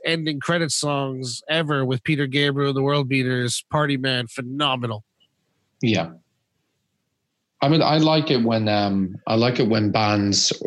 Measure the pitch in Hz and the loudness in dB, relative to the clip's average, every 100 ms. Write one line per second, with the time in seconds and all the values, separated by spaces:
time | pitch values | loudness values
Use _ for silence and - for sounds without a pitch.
0 | 160 165 156 143 127 170 160 - 147 143 | -4 -2 -2 -4 -2 0 0 -2 -2 -2
1 | 135 131 127 117 - 160 156 143 131 131 | -4 -6 -8 -10 -4 -2 0 0 0 -2
2 | - 147 139 143 143 139 143 135 139 147 | -2 -2 0 0 0 0 0 0 0 0
3 | 131 135 127 127 123 - - 151 147 139 | 0 0 0 0 -2 -4 -4 -2 0 0
4 | 135 127 117 - 123 139 147 127 120 107 | -2 -2 -4 -8 -8 -2 -2 -2 -4 -8
5 | - _ _ _ _ _ _ - 120 98 | -12 _ _ _ _ _ _ -4 0 0
6 | 82 - _ _ _ _ _ _ _ _ | -2 -10 _ _ _ _ _ _ _ _
7 | _ _ _ _ _ - 139 160 - 156 | _ _ _ _ _ -2 2 4 4 4
8 | 156 156 156 131 117 113 107 104 101 98 | 4 2 2 2 2 2 2 2 2 0
9 | 92 98 - 113 123 127 113 110 107 104 | -2 -4 -2 2 2 2 2 2 2 2
10 | 107 104 101 98 - - | 2 2 2 0 0 -2